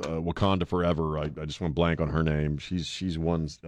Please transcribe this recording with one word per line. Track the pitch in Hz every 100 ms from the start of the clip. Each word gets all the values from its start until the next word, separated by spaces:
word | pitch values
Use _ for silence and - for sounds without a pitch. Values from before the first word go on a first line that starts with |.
| 76 80
Wakanda | 85 - 101 95 87
Forever? | 90 87 80 80 78
I, |
I | 76 76
just | 78 -
went | 85
blank | 73 85 80
on | 78
her | 78
name. | 80 76 76 73
She's, | - 90 76
she's | - 92 80
won, | 82 85 78 -